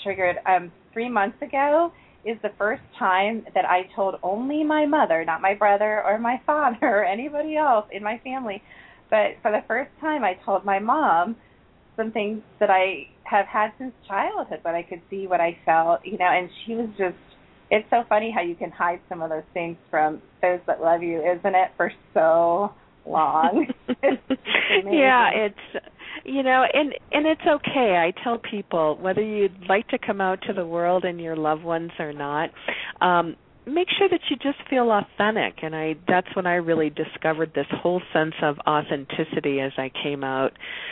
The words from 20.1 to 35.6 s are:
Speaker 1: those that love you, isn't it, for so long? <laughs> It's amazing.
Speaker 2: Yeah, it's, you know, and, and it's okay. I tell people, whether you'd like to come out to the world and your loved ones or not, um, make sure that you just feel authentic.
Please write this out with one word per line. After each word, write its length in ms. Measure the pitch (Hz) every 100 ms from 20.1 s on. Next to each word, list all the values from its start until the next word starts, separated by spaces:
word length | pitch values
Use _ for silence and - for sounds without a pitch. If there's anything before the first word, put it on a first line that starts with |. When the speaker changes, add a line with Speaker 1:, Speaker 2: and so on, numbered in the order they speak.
| 156 - -
Speaker 1:
those 180 | 180 180 175
that 120 | -
love 220 | 165 170
you, 160 | 170 165
isn't 340 | 160 175 196 185
it, 140 | 185 -
for 140 | 180 - _
so 580 | 208 160 165 170 175 208 - _ _
long? 640 | - 160 147 151 170 233 262 - -
<laughs> 80 | 254
It's 180 | 285 262 - 269 - - - 403 392
amazing. 120 | 330
Speaker 2:
Yeah, 320 | 269 254 226
it's, 500 | - 208 - - - - - - 311
you 180 | - 269
know, 220 | 262 254 254
and, 200 | 269 294 - -
and 140 | 294 311
it's 160 | 320 349
okay. 500 | 294 - 285 233 180
I 160 | 165 185
tell 140 | 254 233
people, 580 | - 208 196 175 156 147
whether 220 | 185 190
you'd 440 | 214 214 196 185 175
like 180 | 196 -
to 100 | 254
come 220 | - 202
out 180 | 190 190 -
to 60 |
the 100 | 208 170
world 380 | 170 170 185
and 160 | 180 175
your 160 | 165 160
loved 260 | 156 156
ones 280 | 170 165 170 -
or 140 | 156
not, 360 | 147 143 147 165 - - - - -
um, 340 | 180 175 165 - _ _ -
make 220 | 320 370 -
sure 100 | 392
that 120 | 359 -
you 60 | 269
just 220 | 277 285 -
feel 200 | 262 240
authentic. 720 | 208 - - 208 214 110 -